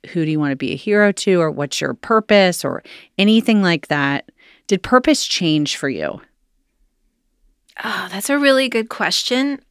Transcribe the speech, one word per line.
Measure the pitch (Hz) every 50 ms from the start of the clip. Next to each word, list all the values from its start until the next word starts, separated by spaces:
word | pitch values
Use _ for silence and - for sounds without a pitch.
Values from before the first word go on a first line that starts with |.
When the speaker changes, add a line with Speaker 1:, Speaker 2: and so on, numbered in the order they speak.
| - -
Speaker 1:
who | - 175 160
do | 156
you | 156 151
wanna | 151 143 135
be | 135 139 127 -
a |
hero | 139 - 214 202 208 208 202
to | 196 - - 202 190 175
or | 165 156
what's | 147 139 143 143 - -
your | 147 139 131
purpose | - - - 226 220 214 - 214 202 190 180 175 - -
or | 139 - - - - - - - - _ -
anything | 196 208 220 226 220 - 220 208
like | 196 180 170 147 - -
that? | 151 147 143 139 139 139 - _ - _ _ _ _ _ _
Did | - 202 185
purpose | - - 247 254 254 320 302 - -
change | - - - 180 165 156 151 147 143 - -
for | - 139
you? | 127 80 78 71 - - - _ _ _ _ _ _ _ _ _ _ _ _ _ _ _ _ _ _ _ _ _ _ _ _ _ _ _ _ _ _ - -
Speaker 2:
Oh, | 226 - - 185 185
that's | 180 196 - -
a | 277 285
really | 285 277 269 262 269 254
good | 240 226 220 226
question. | - - 208 165 180 - - - 247 254 269 285 277 277 _ -